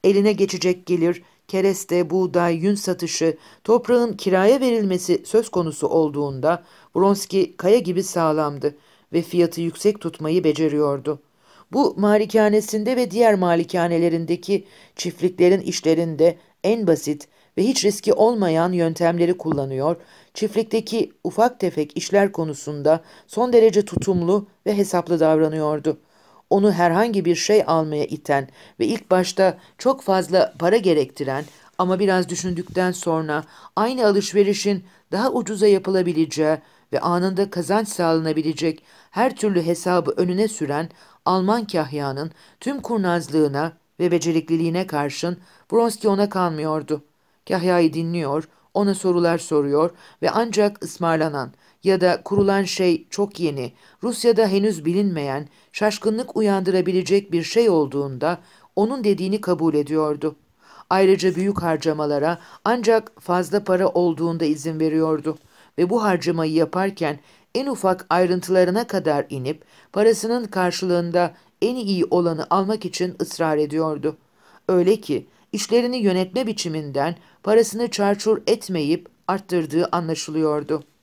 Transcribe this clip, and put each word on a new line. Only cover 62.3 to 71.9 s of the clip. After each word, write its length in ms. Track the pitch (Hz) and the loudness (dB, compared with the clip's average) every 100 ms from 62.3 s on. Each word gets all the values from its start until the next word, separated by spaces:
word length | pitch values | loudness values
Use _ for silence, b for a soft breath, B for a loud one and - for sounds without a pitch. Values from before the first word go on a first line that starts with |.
| 170 B B | -4 B B
ancak 480 | 208 247 214 226 220 - | -4 0 2 2 0 -16
fazla 440 | - 180 160 202 | -2 -2 0 -2
para 240 | 202 185 185 | 0 2 2
olduğunda 560 | 175 175 151 170 165 | 2 0 0 -4 -2
izin 360 | 160 151 156 156 | -2 -2 -4 -2
veriyordu 580 | 160 156 160 156 156 151 b b b - | 0 0 0 -2 -4 -8 b b b -4
ve 120 | 175 | -2
bu 140 | 233 | 0
harcamayı 480 | 214 175 170 165 160 | 0 0 -2 -2 -2
yaparken 640 | 160 160 180 196 196 156 143 b b b | 0 0 -2 -4 -4 -6 -6 b b b
en 120 | 233 277 | -8 -6
ufak 400 | 226 190 185 - | -2 0 -2 0
ayrıntılarına 760 | 170 185 185 175 185 180 196 233 | 0 2 0 0 2 2 0 -2
kadar 400 | 196 156 143 - | -4 -2 -2 -4
inip 340 | 139 127 156 b b b | -6 -8 -8 b b b
parasının 520 | 196 214 220 226 240 | 2 2 2 -2 -4
karşılığında 920 | 214 190 180 175 185 175 170 175 170 b b _ | -4 -2 -2 -2 -2 0 0 0 0 b b _
en 140 | 220 254 | -4 -2
iyi 280 | 202 | -2